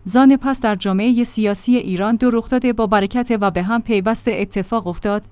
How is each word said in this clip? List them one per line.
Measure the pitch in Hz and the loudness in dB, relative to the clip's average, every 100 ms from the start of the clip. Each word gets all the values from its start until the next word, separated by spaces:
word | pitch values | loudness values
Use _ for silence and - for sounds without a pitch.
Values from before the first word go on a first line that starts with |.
زان | - 220 269 269 | -2 4 6 6
پس | 269 269 | 2 -2
در | 226 202 | -2 -2
جامعه | 202 190 220 240 | -2 0 2 2
سیاسی | 240 - 214 202 - 247 | 0 0 -2 0 2 0
ایران | - 180 202 226 | 0 -2 0 0
دو | 254 | 2
رخداد | 233 226 254 247 226 | 0 0 -2 0 0
با | 220 | 0
برکت | 208 196 247 240 220 | 0 0 -2 -2 0
و | 196 | 0
به | 175 | -2
هم | 185 233 | -2 -2
پیوست | 226 214 190 226 - | 0 0 0 -2 -2
اتفاق | 202 196 - 185 233 175 | -2 -2 -4 -4 -4 -4
افتاد | 170 208 208 - | -6 -4 -4 -6